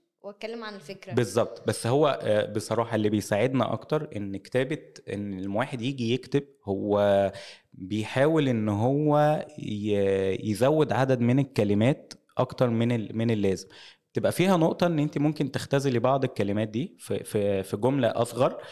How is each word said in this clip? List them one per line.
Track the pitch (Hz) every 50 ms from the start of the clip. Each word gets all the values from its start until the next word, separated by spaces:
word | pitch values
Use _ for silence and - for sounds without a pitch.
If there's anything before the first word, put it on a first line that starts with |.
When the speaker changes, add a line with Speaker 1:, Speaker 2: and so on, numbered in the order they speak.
| _ _ _ _ -
Speaker 1:
وأتكلم | 202 202 _ 226 220 233 233 220
عن | 214 208
الفكرة. | 196 - - 196 190 - 196 127
Speaker 2:
بالظبط. | 120 120 - 101 120 110 - - - - 117
بس | 107 - -
هو، | 113 127 143 156 143 131 - 113
آه، | 113 104 104 104 107 104
بصراحة | 110 - - 110 113 113 - 117
اللي | 107 107 104
بيساعدنا | 107 104 98 - 110 101 113 135 135 131 110 - -
أكتر | 107 - - 151 156 147 - -
إن | 104 101 98 98
كتابة، | 98 - - - 127 135 139 156 151 - - - - - - -
إن | 101 104 101 95 92
الواحد | 95 98 98 107 131 143 139 120 113
يجي | 131 139 135 117 113 120
يكتب، | 127 - - - 143 139 - _ _ _
هو | 101 98 98 104 104 101 101 104 101 98 98 98 95 - - - - - - _ _ -
بيحاول | - 95 92 107 107 110 - - 165 139 156 160 160 143 131
إن | 120 110 107 107
هو | 101 101 113 127 139 147 151 151 147 147 147 151 151 - - - - -
ي-، | - - 104 104 101 107 101 101 98 98 98 95 95 95 95 - - 107
يزود | 107 95 120 139 156 156 151 120 -
عدد | 117 135 127 131 120
من | 120 117 123 139
الكلمات | 135 135 - - 107 101 104 101 110 127 156 - - - - - _ _ _ -
أكتر | 127 - - - 127 120
من | 113 113 117 120 120
ال-، | 117 104 - 104
من | 110 113 117
اللازم. | 113 107 101 98 92 90 - - - - - - - _ _ _ -
تبقى | 113 - 98 -
فيها | - 175 190 190
نقطة | 165 160 165 - - 180
إن | 175 170 147
أنت | 147 151 - 151
ممكن | 143 151 147 - 151 127
تختزلي | - - - - - 139 135 139 123 117
بعض | 110 127 135 135 131
الكلمات | 123 - - 104 98 101 104 110 107
دي | 107 113 127 120 - _
في، | - - 104 - -
في، | - - 107 101 101 98 95 95
في | - -
جملة | 104 110 127 139 139 127 131
أصغر، | - 113 120 - 117 117 135 160 - - - -